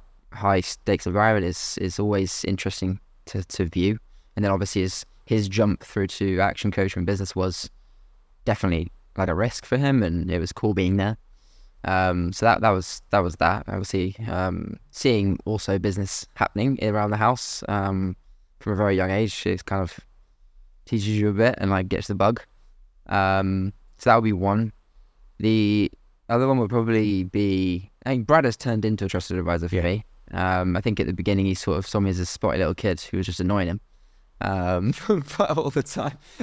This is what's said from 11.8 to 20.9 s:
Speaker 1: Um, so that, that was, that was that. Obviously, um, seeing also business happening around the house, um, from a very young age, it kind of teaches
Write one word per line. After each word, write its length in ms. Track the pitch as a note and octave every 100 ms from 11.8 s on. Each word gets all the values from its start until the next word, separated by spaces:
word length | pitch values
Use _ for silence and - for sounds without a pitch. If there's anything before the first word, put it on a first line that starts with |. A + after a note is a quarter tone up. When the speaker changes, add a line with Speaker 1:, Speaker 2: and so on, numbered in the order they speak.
Speaker 1:
Um, 480 | - F#2+ F#2 F2+ F2
so 140 | F#2+ A2+
that, 160 | G2+
that 80 | A2
was, 320 | F#2+ F2+ - -
that 100 | G2+
was 160 | F2 D#2+
that. 280 | E2+ G2+ -
Obviously, 480 | G2 G2 G2 F#2 F#2+ A2
um, 480 | F2+ F#2 F2 - - -
seeing 460 | - C3+ A2 G2 F2+ -
also 320 | G#2+ - F#2+
business 460 | G2+ F#2+ G2 - - -
happening 440 | - G2+ B2+ C3+
around 280 | G#2+ G#2 G#2
the 80 | G#2
house, 440 | A2 B2 - - -
um, 480 | G#2 G2 F#2+ F#2 F2+ - - _ _
from 140 | G2+
a 20 | G2
very 200 | G#2 F#2+
young 140 | F#2
age, 340 | G2 A2 - G2
it 180 | F#2+ -
kind 160 | G2
of 180 | F2 - - _ _ _ - - - -
teaches 220 | -